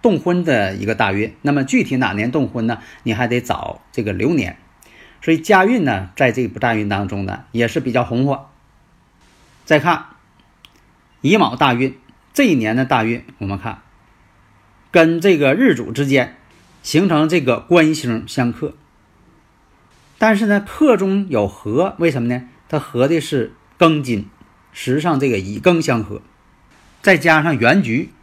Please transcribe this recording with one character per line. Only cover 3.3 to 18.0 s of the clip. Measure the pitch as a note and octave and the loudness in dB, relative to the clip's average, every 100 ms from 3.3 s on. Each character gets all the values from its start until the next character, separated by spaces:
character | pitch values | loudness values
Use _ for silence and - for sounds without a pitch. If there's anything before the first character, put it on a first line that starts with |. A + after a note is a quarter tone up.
| B2 | -2
找 | B2 A2+ - - _ | -4 -6 -8 -14 _
这 | - | -6
个 | G#2 | -6
流 | F#2+ A#2 | -2 0
年。 | E3 F2+ - _ _ _ - - _ | 0 -4 -10 _ _ _ -20 -20 _
所 | - | -2
以 | D#3+ | -2
家 | - G3 F#3+ | 2 4 4
运 | B3 | 2
呢， | D3 G2+ F#2+ - | 0 -2 -6 0
在 | C3 | 0
这 | A2+ A#2 | 2 -4
波 | G#2 | -2
大 | B2 A2+ | -2 0
运 | G#2 | -2
当 | G2 G2+ | -4 -4
中 | G2+ G2 | -6 -8
呢， | G2 - | -10 -8
也 | A2+ A#2 | -2 -2
是 | E3 | -2
比 | C3+ | -2
较 | A#2+ | -2
红 | B2 A#2+ C#3 | -2 -2 -2
火。 | C3+ - _ _ _ _ _ _ _ _ _ _ _ | -2 -8 _ _ _ _ _ _ _ _ _ _ _
再 | - D#3 | 0 2
看 | D#3 E3 - - _ _ _ _ _ _ _ _ _ _ | 2 -2 -6 -20 _ _ _ _ _ _ _ _ _ _
乙 | C#3 G#3 | 0 2
卯 | C#3+ B2 | 2 2
大 | C#3+ | 0
运， | A#2+ C3 C3 _ _ _ | 0 -4 -6 _ _ _
这 | - | 0
一 | C4+ | 2
年 | C#3+ G#2+ A2+ | 2 0 -2
的 | C3 | 0
大 | C3 | 0
运， | A2 A#2 - - | 0 -4 -10 -12
我 | G2+ | -8
们 | G2 | -8
看 | A#2 - _ _ _ _ _ _ _ _ _ _ _ | -8 -14 _ _ _ _ _ _ _ _ _ _ _
跟 | F3+ E3 E3 | 2 4 2
这 | F#3+ E3+ | 2 2
个 | C#3 D#3+ | 2 2
日 | C4 | 2
主 | C3 A2 | 2 -4
之 | A#2 C#3 | -4 0
间 | C3+ B2 - _ _ _ _ | 0 0 -8 _ _ _ _
形 | - D3+ F#3+ | -2 0 2
成 | D#3 D#3 | 2 2
这 | F3 | 0
个 | C3 A2+ | 0 -2
官 | - F3 D#3 | 2 2 4
星 | D#3 | 0